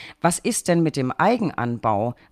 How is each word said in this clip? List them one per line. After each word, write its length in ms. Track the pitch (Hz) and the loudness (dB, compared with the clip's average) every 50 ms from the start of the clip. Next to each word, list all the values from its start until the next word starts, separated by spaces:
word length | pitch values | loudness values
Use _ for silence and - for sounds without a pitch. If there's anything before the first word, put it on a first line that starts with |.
| - - - _ | -18 -20 -6 _
Was 180 | - 170 170 | 0 0 0
ist 300 | - - 220 220 - - | 0 -2 -4 -4 -2 0
denn 160 | - 175 170 165 | 2 2 2 2
mit 140 | 156 - | 2 0
dem 160 | 143 127 127 - | -2 -4 -2 0
Eigenanbau, 1000 | - 160 202 240 240 220 151 - - 120 120 120 113 - 113 107 101 107 120 120 _ _ _ | 0 2 2 2 2 0 -2 -2 -2 -4 -4 -2 -2 0 0 0 0 0 -2 -4 _ _ _